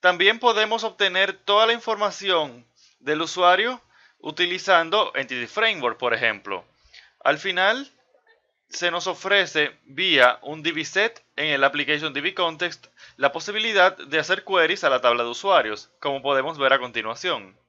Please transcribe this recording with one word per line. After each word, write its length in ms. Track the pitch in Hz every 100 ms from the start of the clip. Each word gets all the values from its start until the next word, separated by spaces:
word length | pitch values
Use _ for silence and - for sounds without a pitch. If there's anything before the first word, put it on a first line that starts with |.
También 380 | 180 180 196 226
podemos 460 | 247 214 214 220
obtener 480 | 220 - 196 185 196
toda 340 | - - 208 220
la 60 |
información 920 | 233 226 208 208 - 196 175 147 120 120 _ _ _
del 240 | 131 156
usuario 580 | 160 180 180 185 226 254 _ _ _ _
utilizando 880 | - 151 175 180 196 180 165 208 190 -
Entity 320 | 131 127 117
Framework, 500 | - 220 190 123 113
por 160 | 123
ejemplo. 500 | 113 117 104 101 95 - _ _ - _ _
Al 140 | - 151
final, 520 | 196 180 190 240 277 _ _ _ _ _ _ _ _
se 240 | - 175
nos 160 | 170 190
ofrece 680 | 170 190 202 175 156 147 -
vía 560 | _ 135 185 147 123 -
un 200 | - 156
D 80 | 156
B 140 | 156
set 400 | 156 185 220 226 _
en 120 | - 151
el 180 | 139
Application 480 | 139 151 143 151 156
D 80 | 135
B 120 | 156
Context 540 | 190 170 156 175 - - _ - _
la 160 | 139
posibilidad 640 | 165 160 208 220 202 185 190
de 240 | 139 156
hacer 240 | 156 196
queries 400 | - 190 160 196
a 60 | 156
la 100 | 127
tabla 240 | 123 120
de 60 | 117
usuarios, 600 | 120 196 180 110 104 - _
como 240 | 147 139
podemos 340 | 139 139 135 156
ver 160 | 135
a 60 | 135
continuación. 800 | 123 117 110 117 180 139 95 92